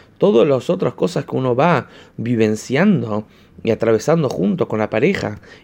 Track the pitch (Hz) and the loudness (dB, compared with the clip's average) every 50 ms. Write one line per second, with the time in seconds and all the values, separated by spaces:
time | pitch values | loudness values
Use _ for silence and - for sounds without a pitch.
0 | - _ _ _ - 196 214 226 208 156 139 127 - - 180 185 175 147 - - | -20 _ _ _ 0 2 4 4 4 4 2 0 0 -2 -2 -2 -2 -4 -2 -2
1 | - 180 - 156 - - - 127 131 127 120 120 147 175 170 127 - - - - | -4 -4 -2 -6 -6 -4 -4 -2 0 0 2 2 2 2 2 0 -2 -4 -12 -20
2 | - - _ - 113 117 123 113 110 107 107 107 - - 120 139 185 214 196 139 | -20 -20 _ -8 -4 -2 0 2 2 2 2 -2 -4 -4 0 2 2 2 2 2
3 | 117 113 104 107 107 - _ _ - _ _ - - 113 110 101 - 113 113 107 | 0 -2 -4 -6 -6 -8 _ _ -20 _ _ -8 -2 -2 -2 0 2 2 2 0
4 | - - 156 170 151 127 - - 87 104 104 165 113 - - 107 107 104 - 110 | 2 0 0 0 0 -2 -2 -2 -2 -2 -2 -2 -2 -4 -2 -4 -4 -2 -2 0
5 | 120 175 196 - - 107 107 101 - - - - | 0 0 0 -2 -4 -6 -8 -10 -16 -20 -20 -20